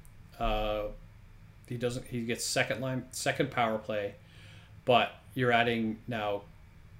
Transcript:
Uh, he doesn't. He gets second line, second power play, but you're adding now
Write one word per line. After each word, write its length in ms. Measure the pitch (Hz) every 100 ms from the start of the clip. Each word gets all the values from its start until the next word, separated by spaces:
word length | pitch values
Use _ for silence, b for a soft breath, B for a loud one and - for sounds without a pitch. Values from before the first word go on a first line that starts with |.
| - - - -
Uh, 440 | 113 107 107 107 107 - - - - - - - -
he 100 | 120
doesn't. 300 | 123 127 -
He 140 | 123
gets 240 | 113 113
second 360 | - 139 127 120
line, 240 | 131 127 -
second 400 | - 139 131 127
power 280 | 123 113 110
play, 360 | - 107 101 - B B B B B -
but 260 | - 117 101 - -
you're 180 | 131 123
adding 460 | 117 120 117 110 107 -
now 360 | 113 104 101 - - - - -